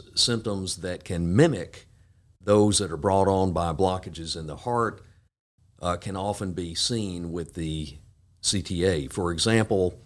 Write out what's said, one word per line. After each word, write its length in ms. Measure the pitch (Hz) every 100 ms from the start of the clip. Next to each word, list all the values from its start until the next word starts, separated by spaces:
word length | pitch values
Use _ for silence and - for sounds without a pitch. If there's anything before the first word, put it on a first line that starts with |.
| -
symptoms 640 | - - 117 110 98 92 -
that 260 | 90 90
can 320 | - 87 85
mimic 500 | 101 165 101 - - - _ _ _ _ _
those 380 | 101 104 104 98
that 120 | 92
are 60 | 80
brought 300 | 95 98 98
on 240 | 95 95
by 200 | 85 85
blockages 640 | 78 95 92 92 82 82
in 120 | 87 78
the 80 |
heart, 460 | 73 123 120 110 - - _ _ _ _ _ _ -
uh, 180 | 87 87
can 180 | 104 95
often 360 | 101 101 98
be 200 | 85 85
seen 580 | 87 - 117 98 87 85
with 220 | 85 80
the 440 | - 80 78 76 - - _ _ _
C 220 | - 98
T 220 | - 85
A. 220 | 92 80 67
For 220 | - 85
example, 680 | 82 113 113 107 101 90 -